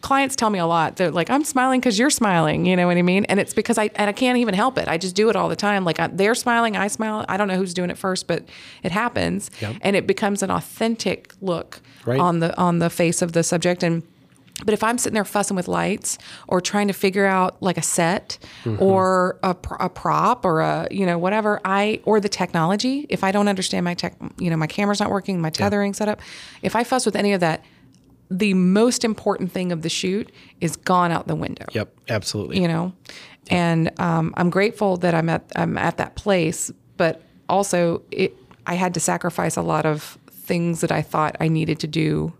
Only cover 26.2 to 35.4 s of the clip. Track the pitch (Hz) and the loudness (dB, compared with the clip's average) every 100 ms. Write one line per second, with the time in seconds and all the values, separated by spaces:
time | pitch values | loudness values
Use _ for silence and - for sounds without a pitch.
26.2 | - - - - - 220 240 262 233 202 | -8 -18 -20 -6 -2 -2 0 0 0 2
27.2 | 202 202 170 160 - _ - _ _ _ | 2 2 2 0 -6 _ -20 _ _ _
28.2 | _ 185 208 185 180 196 240 240 226 208 | _ 0 2 4 4 6 4 2 -2 0
29.2 | - 196 185 190 180 170 160 - 175 196 | -2 -2 -2 -4 -4 -4 -4 -2 -2 -2
30.2 | - - - _ 170 - - 180 175 165 | -4 -16 -20 _ -6 -4 2 2 4 0
31.2 | - 160 - - - 110 104 _ - 110 | -2 -4 -4 -8 -6 -6 -6 _ -4 -4
32.2 | - 107 95 190 175 160 180 180 - - | -2 -6 -4 0 0 0 -4 -8 -20 -20
33.2 | - - - 180 170 165 160 - 175 165 | -20 -20 -2 0 2 2 2 0 0 0
34.2 | 160 - 175 180 208 226 208 180 180 165 | 0 0 0 2 0 2 0 2 2 2
35.2 | 165 165 | 0 -2